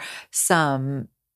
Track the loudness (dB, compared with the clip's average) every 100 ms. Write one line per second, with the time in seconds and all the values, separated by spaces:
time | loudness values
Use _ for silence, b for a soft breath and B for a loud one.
0 | B B B -2 2 4 4 0 -2 -4
1 | -8 _ _